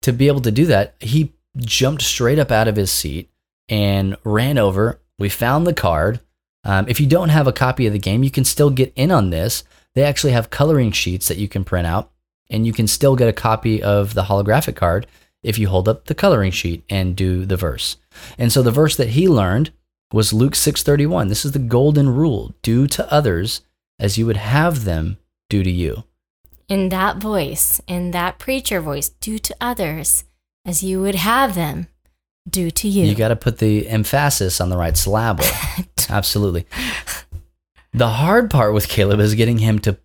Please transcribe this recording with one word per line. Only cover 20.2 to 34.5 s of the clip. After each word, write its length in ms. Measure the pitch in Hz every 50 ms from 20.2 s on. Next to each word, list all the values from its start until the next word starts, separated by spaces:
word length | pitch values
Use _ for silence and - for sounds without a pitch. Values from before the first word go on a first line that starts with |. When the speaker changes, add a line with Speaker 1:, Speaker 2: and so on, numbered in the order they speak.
| 107 -
Speaker 1:
Luke 240 | 107 110 123 143 151
six 260 | - - 151 151 -
thirty-one. 460 | - - 143 147 143 151 180 180 123 92
This 160 | 107 - -
is 80 | 147
the 60 | 135 147
golden 480 | 127 117 117 120 135 147 151 147 139 135
rule. 460 | 120 131 156 165 123 - - - - _
"Do 240 | - 113 113 123 139 143
to 240 | - - - -
others 480 | 147 147 151 117 90 82 92 110 - - _ _ _ _ _ _ _ _
as 180 | 104 101 98 110
you 80 | 113
would 120 | 117 107 104
have 460 | 104 107 127 143 156 175 165 135 110
them 340 | 98 85 80 80 82 95 - _ _ _ _ _ _
do 140 | 104 101
to 80 | 92 92
you." 320 | 90 87 87 73 55 52 - _ _ _ _ _ _ _ _ _ _ _ _ -
Speaker 2:
In 200 | 202 196 190 185
that 300 | 190 185 - 214 - 180
voice, 640 | 202 220 214 190 160 139 - 147 - - - - -
in 240 | - 185 175 180 175
that 300 | 175 175 175 185 180 _
preacher 400 | - - 262 269 262 - 214 180
voice, 300 | 160 156 139 143 147 - _ _
"Do 180 | - 214 214 220
to 160 | - - - -
others 640 | 240 240 247 226 196 156 151 160 - - - - - _ _ _ _ _ _ _ _
as 180 | 180 175 -
you 180 | 185 190 185 185
would 140 | 190 202 196
have 400 | 180 160 208 233 262 277 247 190
them 320 | 175 170 147 135 160 175 - _ _ _ _ _ _ _ _ _ _ _ -
do 220 | - 185 175 165
to 160 | 165 - - 214
you." 160 | 196 202 180
Speaker 1:
You 100 | - 104
gotta 220 | 110 110 113 117
put 220 | 113 - 123 113 -
the 300 | 110 110 107 107 - 107
emphasis 720 | 113 107 104 - - 139 147 143 139 - 101 90